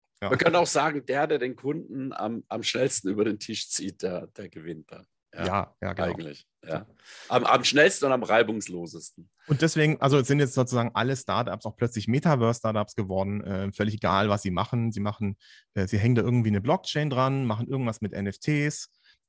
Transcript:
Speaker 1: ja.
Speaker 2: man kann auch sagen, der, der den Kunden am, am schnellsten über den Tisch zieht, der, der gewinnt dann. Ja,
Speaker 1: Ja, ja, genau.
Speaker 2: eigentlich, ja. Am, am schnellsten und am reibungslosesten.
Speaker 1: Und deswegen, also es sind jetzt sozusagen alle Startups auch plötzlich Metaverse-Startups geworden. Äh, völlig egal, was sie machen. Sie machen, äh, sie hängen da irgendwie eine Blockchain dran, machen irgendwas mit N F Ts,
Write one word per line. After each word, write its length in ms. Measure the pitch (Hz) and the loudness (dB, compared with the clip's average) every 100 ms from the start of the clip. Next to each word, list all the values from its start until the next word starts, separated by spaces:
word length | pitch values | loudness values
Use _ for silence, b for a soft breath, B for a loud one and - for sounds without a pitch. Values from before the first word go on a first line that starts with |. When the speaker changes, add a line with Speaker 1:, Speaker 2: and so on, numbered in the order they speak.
| _ _ | _ _
Speaker 1:
ja. 80 | 101 | -2
Speaker 2:
man 80 | 135 | 2
kann 160 | 170 175 | 4 4
auch 120 | 156 | 4
sagen, 380 | 147 156 147 120 | 2 0 -2 -2
der, 220 | 135 160 | 0 0
der 120 | 147 | 0
den 160 | 127 - | -2 -4
Kunden 580 | 135 156 - 135 131 | -6 -6 -8 -8 -8
am, 300 | - 110 117 - | -6 -6 -6 -8
am 140 | 113 | -6
schnellsten 460 | - 123 135 - 92 | -4 0 0 0 0
über 160 | 104 110 | 0 0
den 140 | 101 | -2
Tisch 300 | - 107 - | -6 -8 -4
zieht, 320 | - 98 - | -4 -4 -6
der, 240 | 95 90 - | -6 -6 -10
der 200 | - 92 | -16 -16
gewinnt 420 | 82 80 78 - | -14 -12 -12 -14
dann. 140 | - - _ _ | -20 -20 _ _
Ja, 100 | 85 | -8
Speaker 1:
Ja, 320 | 90 98 - _ | -4 -2 -4 _
ja, 120 | 95 | -8
genau. 40 | 92 | -4
Speaker 2:
eigentlich, 500 | 87 85 80 - _ _ 82 | -4 -4 -10 -16 _ _ -10
ja. 200 | 76 - B B B B | -10 -10 B B B B
Am, 160 | 123 113 | 0 4
am 180 | 131 | 4
schnellsten 420 | - 139 180 - 139 | 4 6 6 6 2
und 60 | |
am 100 | 127 | 2
reibungslosesten. 1040 | 98 110 107 110 92 87 85 80 - - 85 _ - | 4 4 4 0 -6 -8 -8 -12 -16 -18 -20 _ -2
Speaker 1:
Und 140 | 139 | 2
deswegen, 380 | 160 156 151 - | 2 4 2 4
also 180 | 139 143 | 4 4
es 80 | 127 | 4
sind 120 | 147 | 2
jetzt 140 | 131 | 2
sozusagen 380 | 135 120 123 117 | 2 0 0 0
alle 220 | 104 123 131 | 0 -2 -2
Startups 480 | - 101 113 101 - | -2 -2 -2 -6 -8
auch 100 | - | -4
plötzlich 320 | 120 107 110 | -4 -2 0
Metaverse-Startups 880 | 135 175 135 117 120 110 107 101 - | 2 2 4 2 2 -2 -2 -4 -4
geworden. 460 | 95 95 98 104 | -4 -2 -2 -4
Äh, 280 | 95 95 98 | -4 -4 -4
völlig 220 | - 104 104 | -2 -2 0
egal, 340 | 87 98 104 | 2 2 2
was 140 | 101 | 2
sie 80 | 98 | 0
machen. 400 | 90 110 120 113 | -2 -2 -2 -2
Sie 80 | 101 | -2
machen, 340 | 104 104 101 98 b b b | -6 -4 -6 -6 b b b
äh, 140 | 101 92 | -4 0
sie 100 | 104 | 2
hängen 180 | 117 117 | 4 4
da 60 | |
irgendwie 280 | 117 120 110 | 4 2 2
eine 120 | 101 | 0
Blockchain 480 | 120 180 - 151 151 | 0 -2 -2 -4 -2
dran, 360 | 127 131 139 123 | 0 0 0 -2
machen 220 | 107 113 | -2 -4
irgendwas 340 | 135 117 - | -4 -4 -4
mit 120 | 101 | -6
N 140 | - 101 | -4 -6
F 100 | - | -4
Ts, 500 | - 147 151 - - b b b | -2 0 -2 -4 -12 b b b